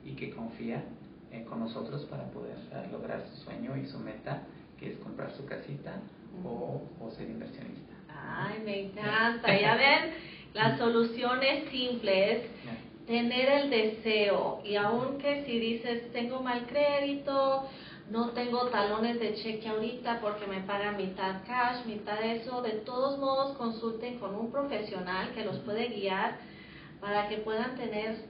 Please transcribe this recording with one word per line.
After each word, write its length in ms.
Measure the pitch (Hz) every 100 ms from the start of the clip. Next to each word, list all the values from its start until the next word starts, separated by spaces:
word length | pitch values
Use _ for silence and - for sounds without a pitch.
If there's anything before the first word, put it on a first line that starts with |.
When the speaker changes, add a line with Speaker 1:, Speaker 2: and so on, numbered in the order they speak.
Speaker 1:
y 80 | -
que 160 | 131 -
confía, 520 | 113 113 - 117 123 - - - - -
eh, 120 | 117
con 160 | 117 113
nosotros 440 | 113 117 113 143 -
para 180 | 143 127
poder, 260 | 120 60 - -
eh, 160 | - 62
lograr 320 | 58 - 117 -
su 120 | -
sueño 320 | - 113 117 135
y 80 |
su 140 | - 117
meta, 460 | 110 113 139 147 - - - -
que 140 | 131
es 40 | 117
comprar 340 | - 107 -
su 120 | -
casita 560 | - - - 143 165 - - - - -
o, 40 | 120
Speaker 2:
Ujú. 560 | 117 127 139 - - 113
Speaker 1:
o 40 |
ser 180 | - -
inversionista. 640 | - - - - - - - -
Speaker 2:
Ay, 540 | 151 - - 202 220
me 160 | 214 196 196
encanta. 680 | 196 214 220 233 233 202 196
Ya 140 | 214
ven, 400 | 233 277 311 320 - - - -
la 240 | 208 226 233
Speaker 1:
<laughs> 0 |
Speaker 2:
solución 640 | 233 233 226 247 247 262
es 260 | 269 302 -
simple, 640 | 254 247 233 208 190 208
es 100 | 233 - -
Speaker 1:
Ya. 120 | - - - - -
Speaker 2:
tener 420 | 233 233 247 269
el 180 | 277 285
deseo. 920 | 226 220 220 226 214 202 180 - -
Y 140 | 202 208
Speaker 1:
Ujú. 80 | 208
Speaker 2:
aunque 580 | 240 269 277 285 285
si 140 | 277 233
dices, 520 | 226 226 247 233 -
"Tengo 280 | 240 233 262
mal 260 | 254 240 240
crédito, 1000 | 285 294 285 285 277 277 269 269 269 269 - - - -
no 200 | 226 233
tengo 380 | 233 240 240 247
talones 520 | 214 208 214 233 233
de 140 | 214
cheque 340 | 208 226 214 220
ahorita 520 | 214 240 - 233 226
porque 240 | 208 208 196
me 140 | 190
pagan 360 | 190 202 208 202
mitad 460 | 185 190 190 190 -
cash, 380 | 247 247 254
mitad 380 | 233 208 208 214
eso", 380 | 226 233 254 247
de 80 | 226 214 -
todos 320 | 247 277 277
modos 360 | 269 269 269 269
consulten 600 | 233 220 226 220 247 240
con 160 | 196
un 160 | 208 233
profesional 840 | 277 277 208 208 190 180 185 -
que 100 | 226
los 120 | 202 185
Speaker 1:
Ujú. 100 | 208
Speaker 2:
puede 220 | 214 247
guiar 500 | 208 196 190 233 - - - - - - -
para 280 | 202 208 208
que 80 | 208
puedan 380 | 220 220 247 247
tener 400 | 226 214 220 226